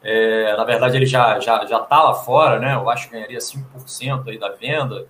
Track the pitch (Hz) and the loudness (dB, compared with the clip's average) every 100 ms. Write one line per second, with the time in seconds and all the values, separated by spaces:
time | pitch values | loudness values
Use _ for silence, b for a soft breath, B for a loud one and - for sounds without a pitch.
0 | 107 110 110 110 110 107 113 113 127 135 | -2 0 2 2 0 0 0 2 2 2
1 | 127 127 120 107 - 110 104 113 - 147 | 2 4 4 2 2 0 2 -2 2 4
2 | 147 107 - 139 151 110 131 127 113 123 | 4 2 0 2 4 2 0 -2 -2 -4
3 | - 117 107 120 - 139 135 135 - - | -6 -12 -10 -10 -12 -12 -14 -18 -18 -10
4 | 127 131 127 110 98 - 123 151 135 101 | -6 -6 -8 -10 -10 -10 -6 -4 -4 -8